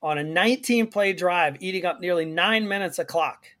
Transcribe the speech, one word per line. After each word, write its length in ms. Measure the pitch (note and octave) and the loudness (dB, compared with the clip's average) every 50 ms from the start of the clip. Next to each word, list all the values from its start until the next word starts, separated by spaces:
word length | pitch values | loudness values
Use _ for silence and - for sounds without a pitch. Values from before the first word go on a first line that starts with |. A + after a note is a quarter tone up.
| - | -4
on 140 | D3+ D3+ D3 | -2 -2 -2
a 40 | D3+ | -4
nineteen 600 | D#3 D#3+ F3 G3 A3+ B3+ B3+ B3+ - A#3+ A#3 A3+ | -2 0 2 2 2 2 0 0 0 2 2 2
play 260 | A3 - G#3 G3+ G3 F#3+ | 0 0 0 2 2 0
drive, 440 | D#3+ F3+ F3+ F3 F3 E3 D3 C#3+ D3 | 0 0 0 2 2 2 2 0 -2
eating 260 | F3+ F#3 F#3 F#3 E3+ | -6 -4 -4 -2 -2
up 140 | F3+ E3+ F3 | -2 -4 -2
nearly 260 | F3 F3+ F3 E3 D#3+ | -2 0 0 0 0
nine 420 | D#3+ D#3+ E3+ F3+ G#3 A3 A3 G#3+ | 0 0 0 2 2 2 2 0
minutes 320 | G3+ G3 G3+ G3 F3 - - | 0 -2 -2 -2 -4 -4 -6
of 80 | E3+ | -6
clock. 380 | - - E3 D#3 C3+ - - - - - _ | -4 -2 -2 -2 -2 -4 -8 -16 -20 -20 _